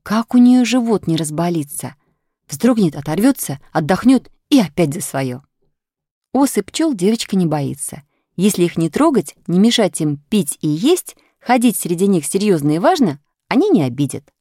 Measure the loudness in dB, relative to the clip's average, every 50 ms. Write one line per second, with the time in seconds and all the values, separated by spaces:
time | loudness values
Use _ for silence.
0 | _ -2 -2 -2 -2 _ 4 6 6 6 6 4 4 2 0 0 0 0 -2 0
1 | 0 -2 -2 -2 -4 -4 -4 -4 -2 -2 -2 -4 -6 -6 -10 -14 -14 -14 -16 _
2 | _ _ _ _ _ _ _ _ _ _ -8 -2 0 0 2 2 0 0 -2 -4
3 | -8 -6 -4 0 2 0 0 0 -6 -10 -10 -10 -12 _ _ -4 0 0 -2 2
4 | 4 2 2 2 0 -6 _ _ _ _ 2 2 2 0 _ -2 -2 -2 -2 -8
5 | -10 -8 -6 -6 -6 -6 -8 -10 _ _ _ _ _ _ _ _ _ _ _ _
6 | _ _ _ _ _ _ 0 0 0 0 0 -4 -6 -6 -6 -4 -2 -2 -2 0
7 | 0 0 0 -2 -4 -4 -2 -2 0 0 -2 -2 -4 -6 -8 -10 -12 -14 -14 -16
8 | _ _ _ _ _ _ _ 0 0 0 2 2 -2 0 0 -2 -4 -2 0 0
9 | 2 2 2 0 -2 -4 -14 _ _ -2 2 2 4 4 4 2 0 0 -2 -4
10 | -4 -4 -4 -6 _ _ -2 -2 -2 -2 -8 _ -4 -4 -4 0 0 0 0 0
11 | -2 -14 -20 _ _ _ _ _ _ 0 0 2 2 2 0 0 -4 -6 -2 0
12 | 2 2 2 0 -2 -2 -4 -2 0 2 0 2 2 0 0 2 2 0 2 2
13 | 0 0 -2 -6 _ _ _ _ _ _ 0 0 2 2 2 2 2 -2 -2 -4
14 | -4 -4 -4 -12 _ _ _ _